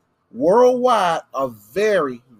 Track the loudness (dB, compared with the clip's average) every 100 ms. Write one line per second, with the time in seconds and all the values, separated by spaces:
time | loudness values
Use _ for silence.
0 | _ _ _ -4 0 4 4 2 0 0
1 | 0 -4 -6 -8 -8 -10 _ -4 -2 -2
2 | -4 -8 _